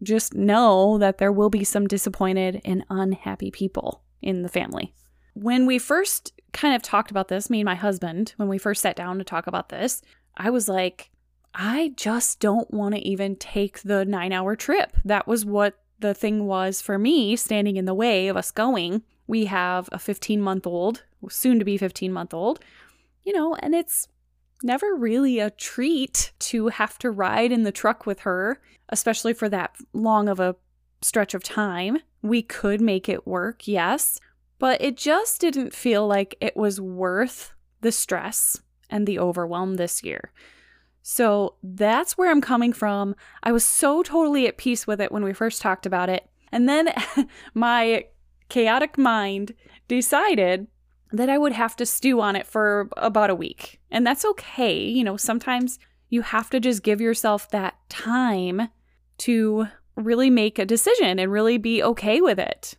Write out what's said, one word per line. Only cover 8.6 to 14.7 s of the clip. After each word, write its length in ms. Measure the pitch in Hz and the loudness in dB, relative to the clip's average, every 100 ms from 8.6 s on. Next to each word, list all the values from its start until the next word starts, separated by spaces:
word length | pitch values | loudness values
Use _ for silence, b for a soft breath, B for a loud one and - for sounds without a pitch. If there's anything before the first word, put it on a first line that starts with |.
| 208 196 | -2 -2
sat 140 | 185 170 | -2 -4
down 220 | 180 190 | -6 -8
to 40 | |
talk 240 | 185 170 180 | -6 -8 -6
about 220 | 185 - | -6 -8
this, 320 | - 247 - - b b - | -6 -4 -6 -12 b b -6
I 140 | 202 | -2
was 180 | 247 202 | 0 0
like, 440 | 190 185 - - _ _ _ _ | 0 -2 -6 -20 _ _ _ _
"I 400 | - 208 277 320 254 | -6 -2 -2 -2 -4
just 440 | 214 240 - - | -4 -2 -2 0
don't 300 | 208 226 - | 0 0 -2
want 220 | 208 202 208 | -4 -4 -4
to 120 | - | -4
even 280 | 190 196 190 | -4 -4 -6
take 460 | - 202 202 - | -6 -4 -4 -4
the 220 | 196 196 | -2 0
nine-hour 520 | 196 190 185 185 190 220 | 0 -2 -2 -2 -2 -2
trip." 420 | - | 0